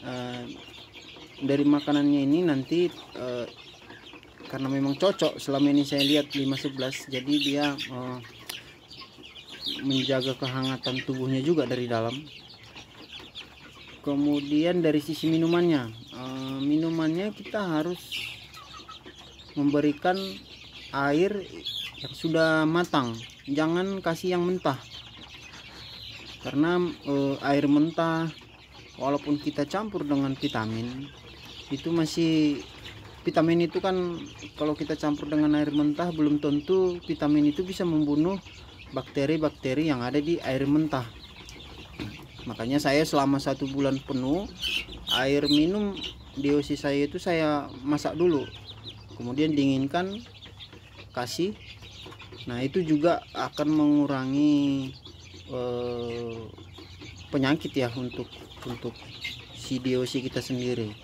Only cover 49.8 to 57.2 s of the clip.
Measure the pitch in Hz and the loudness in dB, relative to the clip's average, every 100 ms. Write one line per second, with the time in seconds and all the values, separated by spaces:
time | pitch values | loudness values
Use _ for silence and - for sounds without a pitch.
49.8 | 139 175 190 208 233 - - - - - | 2 0 -2 -6 -14 -20 -20 -18 -18 -18
50.8 | - - - - 123 - 185 208 - - | -20 -20 -10 -8 -6 -2 -4 -4 -16 -18
51.8 | - - - - - - - 120 135 190 | -18 -18 -18 -18 -18 -14 -8 -4 -2 0
52.8 | 160 151 165 160 - - 131 - 151 156 | 2 4 4 2 -2 -6 -6 -2 2 4
53.8 | 147 147 143 135 131 139 147 143 143 139 | 6 6 4 0 0 4 6 6 4 0
54.8 | 131 - - - - - - 131 123 120 | -4 -10 -20 -20 -20 -18 -8 -4 -4 -2
55.8 | 123 120 120 117 120 113 110 - - - | -4 -4 -6 -6 -6 -8 -12 -14 -18 -18
56.8 | - - - - | -18 -16 -16 -16